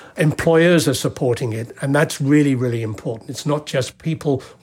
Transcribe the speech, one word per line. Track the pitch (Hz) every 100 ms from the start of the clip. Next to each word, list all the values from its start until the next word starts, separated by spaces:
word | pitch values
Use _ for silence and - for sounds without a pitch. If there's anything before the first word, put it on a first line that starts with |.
| - -
employers | 156 - 165 165 170 170 147
are |
supporting | 120 143 - 131 117 123
it, | 110 117 -
and | 139
that's | 147 156 -
really, | 135 151 143 127
really | 123 117
important. | 110 107 143 113 -
It's | 123 143
not | 151 151
just | 139 123 -
people | 160 156 147 131 - -